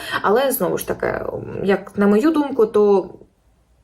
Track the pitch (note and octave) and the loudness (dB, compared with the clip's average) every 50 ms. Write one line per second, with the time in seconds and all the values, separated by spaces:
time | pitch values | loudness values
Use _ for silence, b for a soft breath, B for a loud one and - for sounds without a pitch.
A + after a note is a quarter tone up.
0 | B B B B B F#3 G3+ B3 C#4 C4+ A#3+ - F#3 E3 D#3 - - - - - | B B B B B 0 2 2 2 0 -2 -2 -2 -2 -4 -4 -6 -6 -6 -4
1 | - - - - - - - - - - - - - F#3+ G3+ G3+ - - - G#3+ | -4 -4 -4 -6 -6 -8 -8 -10 -12 -10 -10 -4 0 0 0 0 -2 -8 -2 2
2 | G3+ G3+ G#3 G#3+ B3+ D#4+ D#4+ D4+ C#4+ C#4 C#4 C4+ A3 A3 - G#3 G#3 G3+ G3+ F#3+ | 2 4 4 4 4 2 2 2 -2 -2 0 0 0 2 4 2 4 4 4 2
3 | - - - - - _ _ _ _ _ _ _ _ _ _ _ | 0 -4 -12 -20 -20 _ _ _ _ _ _ _ _ _ _ _